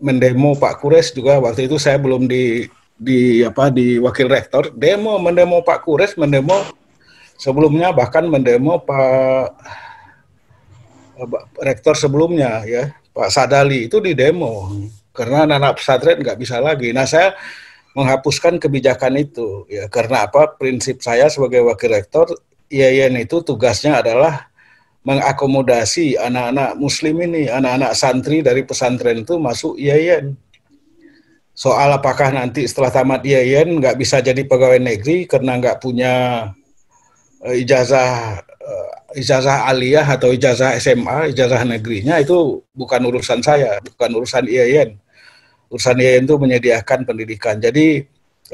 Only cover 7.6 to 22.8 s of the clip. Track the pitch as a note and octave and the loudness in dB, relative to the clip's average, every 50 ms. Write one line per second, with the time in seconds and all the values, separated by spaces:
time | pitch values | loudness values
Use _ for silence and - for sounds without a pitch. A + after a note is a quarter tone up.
7.6 | D#3 D3+ D3 D#3+ E3+ F#3 F3 C#3 A#2+ - - D#3+ E3 E3+ D#3 C3+ C3 B2 A#2+ A#2+ | 2 2 2 2 0 0 2 0 0 0 0 0 0 0 0 0 2 2 2 2
8.6 | C3 D#3 F3 E3 - - C#3+ C3+ C3+ C3 C3 C3 C3 C3 C3 C3 B2+ - - _ | 2 0 -2 -2 -2 -2 -2 0 2 2 2 2 2 2 0 0 -2 -4 -8 _
9.6 | - - - - - - - - - - _ _ _ _ _ _ _ _ _ _ | -20 -20 -20 -20 -20 -20 -20 -20 -20 -20 _ _ _ _ _ _ _ _ _ _
10.6 | _ _ _ - _ _ _ _ _ _ _ - B2+ A#2+ - - - - _ - | _ _ _ -20 _ _ _ _ _ _ _ -14 -12 -8 -8 -10 -10 -12 _ -8
11.6 | - C3+ B2+ - - D#3 D3+ D3 - C#3+ C3+ D3 D#3+ E3+ F3 E3 C#3 A#2+ A2 A2+ | -4 -4 -4 0 0 0 2 2 0 0 2 2 0 2 2 0 0 0 -2 -4
12.6 | A2 A2 A#2+ A#2+ C3+ D3 - _ _ _ - - A#2 F#2+ - C#3+ C3 A#2+ C#3 C#3 | -6 -4 -4 -4 -4 -4 -8 _ _ _ -6 -4 -4 0 2 2 2 2 4 2
13.6 | C#3+ C#3 C#3 C3 A2+ A#2 - G#3+ - F#3 D#3+ B2 B2+ D3 D#3+ F3 E3 A#2 A2+ G#2 | 2 2 0 -2 -2 0 0 0 0 0 0 2 2 2 2 0 -2 -6 -6 -8
14.6 | F#2+ F#2+ G2+ G2+ G2+ G#2+ - - _ _ - - A#2 A2+ C3+ D3 D#3 D3+ D3+ - | -8 -10 -10 -10 -10 -12 -16 -20 _ _ -10 -8 -4 -2 0 2 2 2 2 2
15.6 | - - A#2+ - - - C3 B2+ - E3 E3+ E3 C#3+ A#2+ G2+ A2 B2 A#2 B2+ A#2 | 2 0 -2 -2 0 0 0 2 4 2 2 2 0 -6 -6 -8 -8 -6 -4 -2
16.6 | C3 D3+ D#3+ C#3 B2 A#2 A#2 C3 C3+ C3 - D#3+ F3+ F#3+ F#3+ - - - - - | -2 -2 -2 -2 -4 -4 -2 -2 -2 2 2 2 2 2 0 -4 -12 -18 -20 -20
17.6 | - - - _ _ _ - C#3 C#3 C3 C3+ C3 C3+ D3 C#3 - - E3+ E3+ E3 | -20 -20 -20 _ _ _ -4 -2 0 0 0 0 0 -2 -2 0 0 0 0 0
18.6 | - D3+ C#3 C3+ B2 C3+ B2+ - C3+ B2+ C3 C#3 D3 C#3+ - - A#2 G#2 G2 G2+ | -2 -2 -2 0 0 0 0 0 -2 -2 0 -2 -4 -4 -6 -8 -8 -8 -8 -10
19.6 | - - G2+ G2+ F#2+ G2+ - B2 A2+ A2+ C3 A#2 G#2 G2+ - C#3 D#3 D3+ - - | -14 -12 -12 -10 -10 -6 -4 -4 -2 0 0 -2 0 2 2 2 2 2 0 -4
20.6 | C#3 C3 B2+ A#2+ - C3+ B2+ - - A#2+ A#2 A#2+ C3+ D3+ D3 C#3 C3+ B2 B2 B2 | -4 -4 -4 -4 -4 -6 -8 -6 -4 -2 2 4 4 2 2 0 -2 0 2 2
21.6 | A#2+ A#2+ A2+ - - A#2 A2 G#2 G2+ - - D#3 E3 E3 E3+ - _ _ _ _ | 2 2 2 0 0 0 0 0 -2 -2 0 0 0 0 -2 -8 _ _ _ _
22.6 | _ - - C3+ | _ -6 0 2